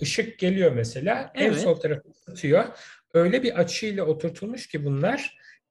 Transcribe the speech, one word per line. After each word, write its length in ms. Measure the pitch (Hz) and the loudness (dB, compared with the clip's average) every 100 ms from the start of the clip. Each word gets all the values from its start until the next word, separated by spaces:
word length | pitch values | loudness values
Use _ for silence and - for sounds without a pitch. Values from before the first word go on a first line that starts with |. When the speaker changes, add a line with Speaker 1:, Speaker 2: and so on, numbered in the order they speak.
Speaker 1:
ışık 360 | 143 - 226 - | -4 -2 -4 -2
geliyor 340 | 180 190 165 | 0 4 2
mesela. 600 | 117 113 131 175 254 269 | 2 -4 -4 -2 -2 -4
En 140 | 262 220 | 0 0
Speaker 2:
Evet. 120 | 147 | 2
Speaker 1:
sol 140 | 190 | 2
tarafı 340 | 156 156 147 - | 2 0 -4 -8
ısıtıyor. 560 | _ - - 147 175 - - - - _ | _ -20 -6 2 4 2 -8 -20 -20 _
Öyle 280 | 165 175 254 | 2 4 2
bir 180 | 254 175 | 0 0
açıyla 440 | 170 - 214 196 | 0 0 -4 -2
oturtulmuş 640 | 156 156 165 - 208 247 - | -2 0 -4 -6 -10 -10 -8
ki 180 | 151 | -6
bunlar, 540 | 143 139 185 277 - - - - - | -2 0 0 0 -6 -12 -20 -20 0